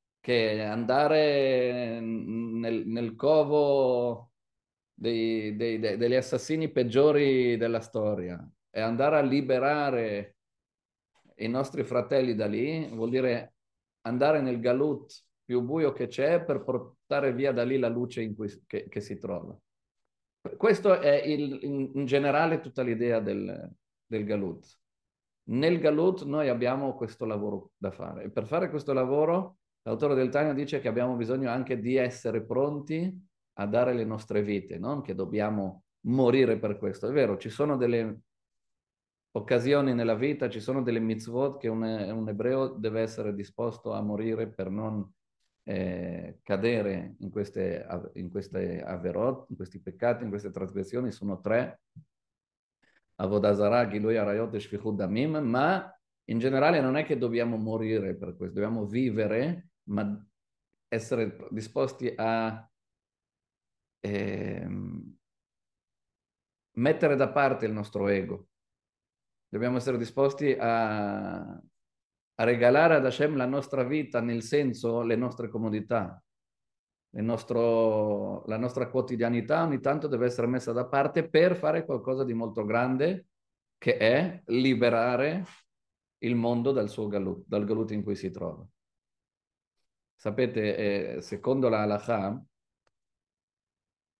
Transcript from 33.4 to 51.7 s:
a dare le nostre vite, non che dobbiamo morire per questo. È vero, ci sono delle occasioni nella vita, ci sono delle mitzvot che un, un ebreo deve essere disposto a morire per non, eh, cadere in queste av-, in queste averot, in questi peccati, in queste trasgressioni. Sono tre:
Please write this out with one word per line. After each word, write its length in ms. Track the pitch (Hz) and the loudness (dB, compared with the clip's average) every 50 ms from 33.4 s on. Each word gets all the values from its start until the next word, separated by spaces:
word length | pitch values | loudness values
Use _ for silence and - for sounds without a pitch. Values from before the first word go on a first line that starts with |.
| _ _ _ - | _ _ _ -6
a 60 | 101 | -4
dare 280 | 104 104 120 123 123 123 | 0 2 2 4 4 2
le 100 | 120 113 | 0 0
nostre 400 | 110 110 110 - - 104 104 104 | -2 -4 -6 -6 -2 -2 0 0
vite, 340 | 104 104 101 95 - - 85 | 0 0 -2 -4 -6 -10 -8
non 240 | 92 120 143 143 | -6 -6 -4 -6
che 140 | - - 95 | -6 -6 -4
dobbiamo 680 | 92 98 90 107 107 104 107 107 104 98 95 92 - _ _ _ _ - 107 | -4 -4 -2 -2 0 0 0 0 -2 -2 -4 -6 -10 _ _ _ _ -4 0
morire 520 | 123 135 131 120 120 135 131 113 113 104 | 2 4 6 6 8 6 6 6 4 2
per 180 | - 107 104 - | 0 -2 -4 -2
questo. 300 | - 98 95 - - 110 | -2 -4 -4 -4 -4 -2
È 40 | |
vero, 260 | 135 147 131 107 98 95 | 2 2 2 2 2 -2
ci 120 | - 117 | -4 -6
sono 280 | 107 - 143 151 143 127 | -4 -2 0 0 2 2
delle 420 | 123 120 120 117 113 110 107 110 - _ _ _ _ _ _ _ _ _ _ _ _ _ _ _ _ _ _ _ _ _ | 2 2 2 2 0 -2 -6 -10 -14 _ _ _ _ _ _ _ _ _ _ _ _ _ _ _ _ _ _ _ _ _
occasioni 600 | - 117 104 - 131 120 110 131 143 143 139 135 123 | -8 -6 -2 2 2 2 4 4 4 4 4 4 2
nella 220 | 120 117 113 113 | 2 2 2 2
vita, 340 | 107 123 147 147 147 135 120 | 2 0 -2 -2 0 -2 -4
ci 100 | 101 113 | -4 -6
sono 240 | 104 - 131 139 127 | -6 -4 -2 -2 0
delle 160 | 117 117 113 | 0 0 0
mitzvot 600 | 113 113 110 110 110 117 117 123 135 143 135 139 | 0 0 -2 -4 -4 -6 -4 -2 -2 -2 -4 -4
che 100 | - 113 | -4 -4
un, 140 | 110 113 113 | -2 -2 -2
un 440 | 113 110 107 101 92 110 113 110 110 | -2 -2 -4 -4 -4 -4 -4 -4 -4
ebreo 400 | 107 101 110 123 131 135 135 131 | -4 -2 0 0 0 0 0 -2
deve 340 | - - 107 110 107 113 | -4 -4 -4 -2 0 0
essere 320 | 113 110 113 - 107 104 101 | -2 -2 -2 -4 -6 -4 -4
disposto 600 | 98 101 - - - 117 120 113 - - 113 107 | -6 -8 -10 -6 -4 -4 -4 -4 -6 -8 -6 -6
a 80 | 107 | -4
morire 480 | 107 107 107 101 110 113 113 110 113 107 | -4 -4 -2 -2 -2 -2 -2 -2 -4 -6
per 200 | 110 - 95 95 | -6 -6 -6 -6
non, 400 | 95 104 110 110 110 104 101 98 _ _ _ _ _ _ _ _ _ _ - | -4 -4 -4 -4 -4 -6 -6 -8 _ _ _ _ _ _ _ _ _ _ -10
eh, 760 | - 98 95 92 92 90 90 90 90 87 87 85 85 87 - _ | -6 -4 -4 -2 -4 -4 -4 -6 -6 -8 -8 -10 -12 -14 -14 _
cadere 720 | - 101 95 101 117 120 113 104 101 95 90 87 92 - - | -4 -2 0 0 0 0 2 0 0 -2 -4 -6 -10 -12 -12
in 100 | - 95 | -12 -8
queste 520 | - 107 101 - - 101 95 90 85 - | -6 -6 -6 -6 -4 -4 -2 -2 -4 -6
av-, 300 | - - - 90 - - - | -8 -8 -10 -10 -10 -10 -12
in 140 | - 92 87 | -10 -10 -8
queste 520 | 87 101 101 - - 92 95 90 90 85 | -8 -8 -8 -6 -6 -4 -4 -4 -4 -6
averot, 680 | - - 95 87 87 90 82 92 107 127 131 131 - - | -6 -8 -8 -6 -4 -4 -2 0 0 -2 -2 -4 -8 -14
in 40 | - | -12
questi 260 | - 95 - - 98 | -12 -12 -12 -14 -16
peccati, 420 | - - 90 - - 120 120 110 120 | -16 -14 -8 -2 0 0 0 0 -2
in 60 | 110 | -6
queste 220 | 101 101 104 101 | -8 -8 -8 -8
trasgressioni. 600 | 90 98 95 90 95 98 95 - - 120 127 120 | -8 -8 -8 -6 -6 -6 -6 -6 -4 -4 -4 -4
Sono 280 | 101 - 98 101 95 87 | -6 -6 -6 -6 -6 -4
tre: 420 | - 104 107 120 127 - | -2 0 2 2 0 0